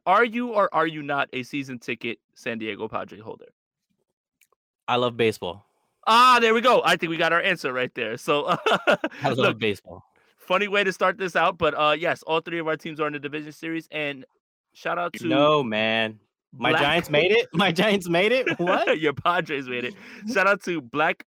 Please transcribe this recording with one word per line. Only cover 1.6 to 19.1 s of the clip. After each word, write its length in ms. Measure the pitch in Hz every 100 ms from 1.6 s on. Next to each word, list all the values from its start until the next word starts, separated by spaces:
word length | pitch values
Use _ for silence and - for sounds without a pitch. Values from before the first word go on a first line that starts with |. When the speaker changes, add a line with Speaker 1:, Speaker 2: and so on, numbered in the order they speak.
| 135 123
Speaker 1:
ticket 400 | - 120 117 - _ -
San 220 | - 113
Diego 320 | 110 98 110
Padre 300 | 110 95 92
holder? 280 | 110 - - _ _ _ _ _ _ _ _ _ _ _ _ _ -
Speaker 2:
I 80 | 123
love 180 | 123 117
baseball. 500 | 113 - 90 98 _ _ _ _ -
Speaker 1:
Ah, 340 | 226 254 240
there 120 | 226
we 60 | 233
go. 220 | 247 196
I 140 | 160 180
think 140 | 165
we 40 | 165
got 160 | 165
our 100 | 170
answer 300 | 185 175 139
right 220 | 127 127 -
there. 220 | 110 120
So, 280 | - 147 -
<laughs> 220 | - 403
Speaker 2:
I 320 | 196 - - 311 -
love 140 | 139 127
Speaker 1:
look, 220 | 113 110
Speaker 2:
baseball. 440 | 110 95 - 92 - _ _ _
Speaker 1:
funny 300 | - 185 202
way 160 | 202
to 80 | 190
start 260 | 180 185 175
this 200 | 185 175
out, 200 | 175 175
but, 160 | 156 147
uh, 180 | 151 156
yes, 260 | 165 127
all 180 | - 160
three 180 | 170 170
of 80 | 156
our 80 | 156
teams 240 | 165 151
are 80 | 151
in 60 |
the 60 | 147
division 340 | 139 151 151
series, 340 | 147 165 165 -
and 360 | 156 147 135 - _ _ _ _
shout 240 | - 165 170
out 160 | 175
to 140 | - -
Speaker 2:
No, 360 | 135 147 151
man. 560 | 123 107 110 113 110 107 _ _ _
My 180 | 131 120
Speaker 1:
Black 100 | 160
Speaker 2:
Giants 280 | 143 170 170
made 220 | 147 180
it? 160 | 226 -
<laughs> 40 |
My 180 | 170 190
Giants 360 | 165 214 202 175
made 240 | 170 214
it? 160 | 254 247
Speaker 1:
<laughs> 100 | -
Speaker 2:
What? 400 | 180 226 349 165
Speaker 1:
Your 140 | 151